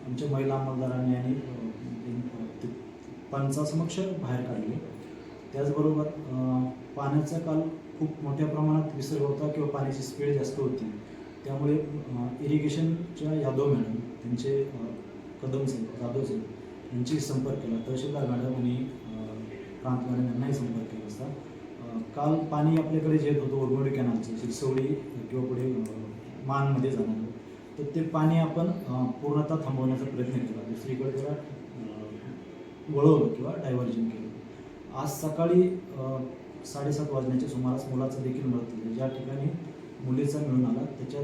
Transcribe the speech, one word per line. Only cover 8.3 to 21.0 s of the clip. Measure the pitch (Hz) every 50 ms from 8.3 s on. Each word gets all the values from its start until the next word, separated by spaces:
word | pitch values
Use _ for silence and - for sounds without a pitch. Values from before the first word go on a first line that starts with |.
| 135 151 156
प्रमाणात | 147 - 151 156 156 156 156 147 - -
विसर्ग | 135 135 - 156 143 139
होता | 143 139 143 151 151
किंवा | 151 156 147 143
पाण्याची | 143 139 135 131 135 135 127
स्पीड | - - - 143 143 143
जास्त | 135 127 - - 143
होती, | 131 120 117 - 110 104 - - - - - - - - - - -
त्यामुळे, | 135 139 143 147 147 151 151 147 - - - 131 -
अ, | 127 120 120 123 - -
इरिगेशनच्या | 147 139 151 151 147 147 - 165 160 165 165 170 175 - - - 151 151 156
यादव | 151 139 135 127 131 143
मॅडम, | 143 123 113 113 107 -
त्यांचे, | - - - - - - 120 123 113 - 135 139 139 139
अ, | - - 117 113 117 113 - - - - - - - - - -
कदम | 127 127 135 139
साहेब, | 131 - - 220
जाधव | - - - 120 117 123 135 127
साहेब | - 220 226 - - - - - - - - - - 123
यांची | 123 123 - 156 147
संपर्क | - - 135 127 131 139 - 104
केला, | 113 113 113 113 - 127
तहसीलदार | 131 131 - 147 147 143 135
मॅडम | 120 123 120 120 127 127
आणि, | 123 120 123 123 127 127 - - - 110
अ, | 110 110 110 110 110 107 110 110 107 101 - - - - - -
प्रांत | 127 123 123 123 127
मॅडम | 123 120 127
यांनाही | 123 117 123 131 139 139
संपर्क | - 120 113 113 113 110 107
केला | 110 107